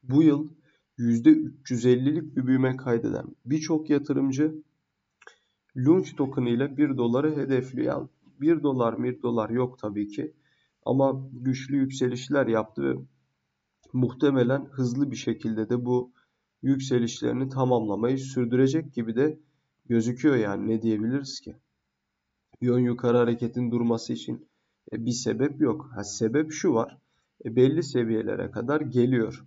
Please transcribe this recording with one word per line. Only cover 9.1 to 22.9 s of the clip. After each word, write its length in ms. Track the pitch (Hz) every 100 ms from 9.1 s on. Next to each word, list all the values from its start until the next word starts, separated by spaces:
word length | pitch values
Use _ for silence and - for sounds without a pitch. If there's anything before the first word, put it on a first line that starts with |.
| 127
dolar 280 | 120 117 107
yok 300 | 117 127 -
tabii 280 | 107 101 104
ki. 260 | - 151 - _ _ _ _ -
Ama 440 | 131 135 135 -
güçlü 440 | 123 127 127 - 139
yükselişler 680 | 135 - 127 123 - 143 120
yaptı 360 | 110 107 -
ve 120 | 135 131 - _ _ _ _ _ _ _ _
muhtemelen 720 | 127 127 131 147 135 120 139 135
hızlı 460 | - 123 123 143
bir 40 | 117
şekilde 540 | - 113 117 110 110
de 160 | 123 123
bu 260 | 123 123 _ _ _ _ _
yükselişlerini 880 | 131 135 131 123 117 - 120 120 131
tamamlamayı 680 | 131 127 123 107 101 120 135
sürdürecek 760 | 135 123 120 123 135 156 -
gibi 220 | - 113 113
de 240 | 147 156 _ _ _ _ _
gözüküyor 500 | 117 113 123 151 131
yani. 320 | 104 98 104
Ne 140 | 110
diyebiliriz 580 | 113 107 110 135 135 -
ki? 160 | - 117 _ _ _ _ _ _ _ _ _ _
Yön 180 | 123 123
yukarı 380 | 123